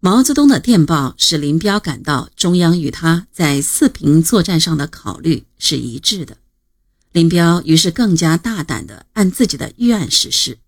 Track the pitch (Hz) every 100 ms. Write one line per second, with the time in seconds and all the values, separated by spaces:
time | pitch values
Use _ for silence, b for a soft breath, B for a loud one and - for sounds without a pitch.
0 | 180 214 262 285 285 240 - 220 151 160
1 | 131 - - 160 147 156 202 202 175 127
2 | - 139 131 _ 175 180 175 175 147 -
3 | 165 170 - - 160 139 143 - 302 -
4 | 151 151 160 220 170 170 160 156 143 -
5 | - 92 151 135 - _ - 143 120 117
6 | - 202 156 131 _ _ _ _ _ _
7 | _ 175 165 175 170 175 - 160 180 165
8 | 226 165 165 165 233 214 175 117 - -
9 | _ - 190 - 214 139 135 - 240 220
10 | 156 - - - - 117